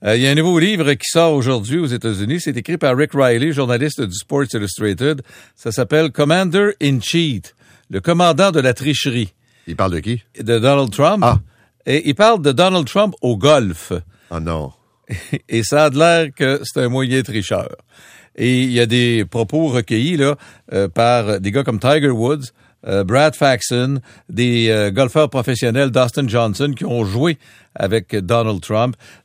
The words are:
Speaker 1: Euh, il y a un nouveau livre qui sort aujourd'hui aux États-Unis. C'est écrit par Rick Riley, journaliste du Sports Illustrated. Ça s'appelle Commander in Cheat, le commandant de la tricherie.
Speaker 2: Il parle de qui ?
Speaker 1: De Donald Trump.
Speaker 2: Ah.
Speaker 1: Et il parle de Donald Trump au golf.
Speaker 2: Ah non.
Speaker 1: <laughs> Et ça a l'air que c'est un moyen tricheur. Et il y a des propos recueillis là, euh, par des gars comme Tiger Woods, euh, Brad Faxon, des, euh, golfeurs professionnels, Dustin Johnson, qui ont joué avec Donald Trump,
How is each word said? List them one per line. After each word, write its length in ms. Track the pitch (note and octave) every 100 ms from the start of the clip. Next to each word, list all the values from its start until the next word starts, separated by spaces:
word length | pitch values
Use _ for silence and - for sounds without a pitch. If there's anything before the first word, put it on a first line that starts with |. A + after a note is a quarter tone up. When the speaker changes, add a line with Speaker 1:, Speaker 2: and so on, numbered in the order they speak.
| G#2
Speaker 1:
Euh, 100 | A#2
il 60 |
y 60 | C3+
a 20 |
un 40 |
nouveau 240 | D3 E3+ E3
livre 360 | F#3 G3+ C#3+
qui 140 | C#3 -
sort 240 | E3 E3
aujourd'hui 420 | D3 B2 B2 G#2 D#3+
aux 80 | D3+
États-Unis. 540 | A#2+ A2+ G2 G#2 E3+
C'est 160 | D3+ C#3
écrit 220 | - F3
par 180 | C#3+ B2+
Rick 140 | D3+
Riley, 400 | C#3 B2+ A#2 D3+
journaliste 480 | C#3+ B2 A#2+ D3 D3
du 140 | G#2+
Sports 300 | F#2 - C#3+ C3+
Illustrated. 680 | A#2 G2+ - G#2+ F2+ C#3 C#3+ - - - _
Ça 160 | B2
s'appelle 380 | A#2 B2 D#3 D#3+
Commander 600 | - D3 F3 F#3 F#3 G#3 -
in 180 | C#3 C3
Cheat, 520 | - E3+ D#3+ G#2 - _ _ _ -
le 100 | F#2+
commandant 500 | E3+ E3+ F3 D3 G3
de 100 | D#3+
la 120 | B2+
tricherie. 640 | A#2 C3 C3+ C#3 A#2+ G2 - _ _ -
Speaker 2:
Il 100 | D#2+
parle 160 | F#2+
de 60 | E2+
qui ? 240 | F2+ A#2+ - -
Speaker 1:
De 180 | A2 A#2
Donald 320 | B2+ C#3+ B2+
Trump. 320 | A2 D3+ G#3 A#2+
Speaker 2:
Ah. 140 | - - _ _ _
Speaker 1:
Et 240 | - D3 D#3+
il 60 |
parle 260 | C3+ G#3+ A3
de 120 | C#3+
Donald 340 | B2+ F#3 F3+ C3
Trump 280 | G3 G#3 -
au 160 | B2 G#2+
golf. 560 | C#3 D3 G2+ E2 - E2+ - _ -
Speaker 2:
Ah 100 | E2
non. 320 | E2 E2 C#2 - _ _ -
Speaker 1:
<laughs> 400 | F#2 - C#3 -
Et 140 | A2+
ça 220 | A2 C#3+ D3+
a 20 |
l'air 380 | C3 E3+ E3+ D3+ -
que 240 | C3+ C#3+
c'est 160 | - -
un 80 | B2
moyen 340 | B2+ C3 C3
tricheur. 460 | - G#2+ - G2 - - _ _ - - _ -
Et 240 | A#2+ B2+
il 80 | C3
y 80 | A#2+
a 60 | A#2
des 380 | B2 A#2+ A2+
propos 420 | F2+ A#2 G#2+ D#3 D#3+
recueillis 480 | B2 G#2+ A2 D3 E3
là, 200 | C#3 C#3+ - - -
euh, 140 | F#2+ G2
par 520 | - A#2 B2 G#2+ G2
des 100 | G2
gars 140 | B2+
comme 160 | C3 G#2+
Tiger 300 | B2 D3+ C#3+
Woods, 340 | A#2 A#2+ D3+ B2+ - _ _ -
euh, 180 | G2
Brad 300 | F#2 B2+ D3+
Faxon, 680 | - C#3+ B2 - B2 C3 C#3 - - -
des, 400 | - B2 A#2+ A2+
euh, 200 | G#2+ G2+
golfeurs 380 | G2 C3 D#3 D3+
professionnels, 600 | C3 B2+ A#2+ A#2+ B2 C#3
Dustin 380 | B2+ B2 D3 C3
Johnson, 440 | A#2 A2+ G2 D3 C3
qui 80 |
ont 200 | F#3 A#2+
joué 340 | G2+ A2 E3+ D#3 _ - _
avec 400 | - F#2+ A2+ - G#2+
Donald 440 | F2+ A#2 A2 F#2+
Trump, 360 | - G#2+ B2+ A#2 - -